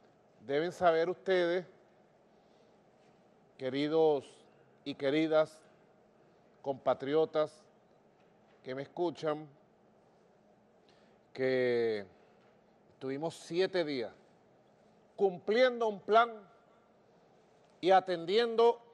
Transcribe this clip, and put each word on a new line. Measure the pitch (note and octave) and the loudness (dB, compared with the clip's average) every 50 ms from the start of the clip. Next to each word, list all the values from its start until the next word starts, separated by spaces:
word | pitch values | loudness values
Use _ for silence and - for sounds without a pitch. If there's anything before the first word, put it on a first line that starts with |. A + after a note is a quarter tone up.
| _ _ _ _ _ _ _ - A2 | _ _ _ _ _ _ _ -14 -8
Deben | A#2+ C#3 D3+ E3+ F3+ | -4 -2 -2 -2 -2
saber | - - F#3 E3+ D#3+ D#3+ E3 F3+ | -2 2 2 4 4 4 2 -2
ustedes, | F3 - - F#3+ F#3 F3+ F3 E3+ F3 F#3 E3 - - - _ _ _ _ _ _ _ _ _ _ _ _ _ _ _ _ _ _ _ _ _ _ _ _ _ _ _ _ _ _ _ _ _ _ _ | -4 -4 -2 0 0 2 2 0 -2 -4 -6 -10 -16 -20 _ _ _ _ _ _ _ _ _ _ _ _ _ _ _ _ _ _ _ _ _ _ _ _ _ _ _ _ _ _ _ _ _ _ _
queridos | - C3 C3 C3 C#3 D3 D3 D#3+ D#3+ D#3+ D#3 D3 C3 - - - - - _ _ _ _ _ _ _ - | -12 -8 -6 -4 -2 -2 0 2 2 2 2 2 0 -4 -10 -18 -20 -20 _ _ _ _ _ _ _ -12
y | C#3+ - | -12 -8
queridas | - C#3 C#3 D3 D#3 D#3+ D#3 D#3+ D#3 D#3 - - - - _ _ _ _ _ _ _ _ _ _ _ _ _ _ _ _ _ _ _ | -4 -2 0 0 0 2 2 2 2 2 0 -4 -16 -20 _ _ _ _ _ _ _ _ _ _ _ _ _ _ _ _ _ _ _
compatriotas | - C#3 C3+ B2+ - C3+ B2 - C3+ C3+ D3 D#3+ D#3+ D#3 - D3+ D#3 D3 - - - _ _ _ _ _ _ _ _ _ _ _ _ _ _ _ _ _ _ _ - | -8 -8 -8 -2 -2 -2 -2 0 -2 -2 0 0 0 0 0 -2 -2 -2 -6 -12 -20 _ _ _ _ _ _ _ _ _ _ _ _ _ _ _ _ _ _ _ -14
que | B2+ C3 | -12 -10
me | C3+ | -10
escuchan, | C#3 - - E3+ F3 E3+ - - D#3+ D3+ D3+ D3+ D#3 C#3+ - _ _ _ _ _ _ _ _ _ _ _ _ _ _ _ _ _ _ _ _ _ _ _ _ _ _ _ _ _ _ _ _ _ _ _ - | -12 -10 -6 -4 -4 -4 -4 -4 -4 -4 -4 -6 -8 -14 -20 _ _ _ _ _ _ _ _ _ _ _ _ _ _ _ _ _ _ _ _ _ _ _ _ _ _ _ _ _ _ _ _ _ _ _ -6
que | B2+ C3 C3 C3 B2+ B2+ B2 A#2+ A#2+ A#2 A2+ G#2+ G#2 G2 F#2+ - _ _ _ _ _ _ _ _ _ _ _ _ _ _ _ _ | -4 -2 0 0 0 2 0 0 0 0 0 -2 -4 -6 -12 -18 _ _ _ _ _ _ _ _ _ _ _ _ _ _ _ _
estuvimos | - C3+ C3 C3+ C#3+ D#3+ E3 - | -12 -8 -8 -6 -6 -6 -8 -8
siete | - - - E3 F3+ F#3+ F#3 F#3 F3 D#3+ | -12 -12 -6 -2 -2 0 0 0 -2 -2
días | D3 C#3 B2 G#2+ F#2 - - _ _ _ _ _ _ _ _ _ _ _ _ _ _ _ _ _ _ _ | -2 -4 -6 -6 -8 -12 -18 _ _ _ _ _ _ _ _ _ _ _ _ _ _ _ _ _ _ _
cumpliendo | - G3+ F#3+ F3+ - - G3+ G#3+ B3 B3+ B3+ A#3+ A#3 A#3 | 0 0 0 0 -2 -2 0 2 4 4 2 2 0 -2
un | G#3+ G3+ F3+ | -4 -4 -4
plan | - G3+ G#3+ A3+ A#3+ A#3 A3 G#3+ G3 - - _ _ _ _ _ _ _ _ _ _ _ _ _ _ _ _ _ _ _ _ _ _ _ _ _ | 0 4 4 4 4 4 0 -10 -20 -20 -20 _ _ _ _ _ _ _ _ _ _ _ _ _ _ _ _ _ _ _ _ _ _ _ _ _
y | D#3 F3+ | 2 4
atendiendo | F#3+ F#3 F3+ F#3 F3+ E3+ E3 E3+ G3+ A3+ A#3+ A#3 A3+ A3 A#3 A#3 A#3 - - - | 4 4 4 0 -4 -6 -4 -2 0 0 0 0 2 2 4 4 2 0 -6 -20